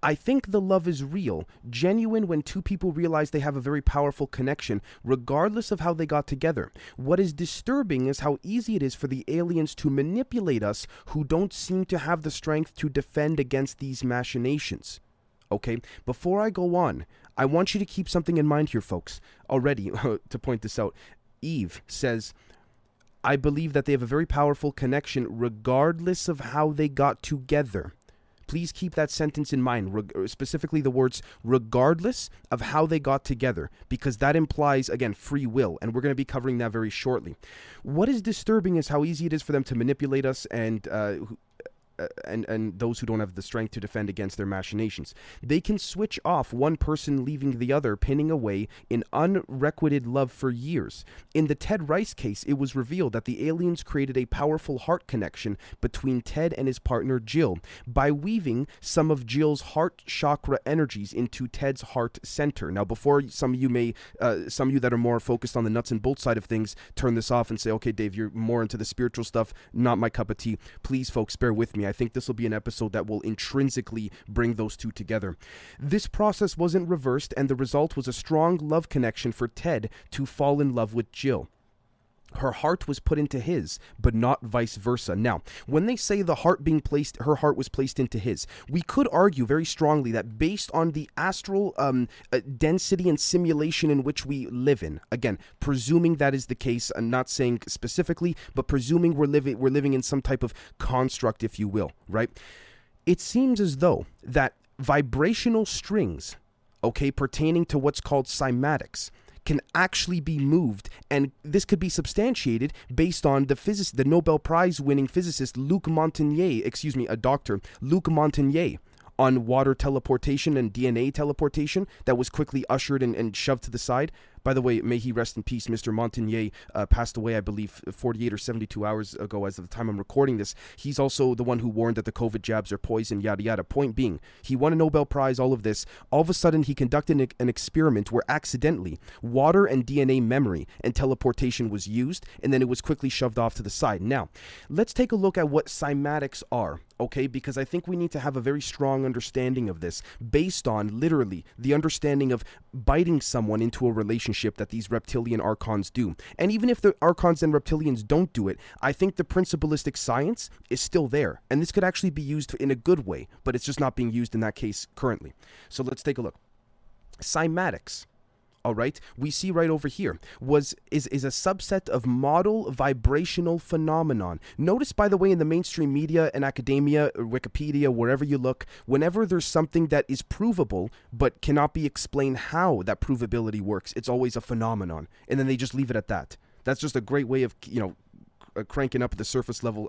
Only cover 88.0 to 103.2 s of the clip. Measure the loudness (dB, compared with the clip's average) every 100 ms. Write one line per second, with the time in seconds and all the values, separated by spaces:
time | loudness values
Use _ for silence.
88 | -2 -2 -4 -4 -6 -14 -4 -4 0 2
89 | 2 6 4 4 2 2 0 0 4 4
90 | 2 -2 -4 -2 -2 0 -2 0 0 0
91 | -8 -4 -2 -4 -2 0 0 0 0 2
92 | -2 -6 -2 -2 -2 0 2 2 2 2
93 | 4 2 2 2 4 2 0 2 2 4
94 | 2 -4 -4 -6 -4 0 2 2 0 -8
95 | _ -2 -2 -2 -8 -6 -2 -2 4 4
96 | 4 4 2 0 -4 -4 -2 -2 -2 -4
97 | 0 0 -2 0 0 0 -4 -8 -4 -2
98 | -2 0 -2 -2 -6 -6 0 0 2 4
99 | 4 4 4 4 2 0 2 2 2 0
100 | 0 -2 0 0 -2 -6 -20 -6 -2 0
101 | 0 0 -2 0 -6 -4 -2 0 -2 -6
102 | -6 -2 -2 -6 -20 -20 -20 -20 _ _
103 | 0 0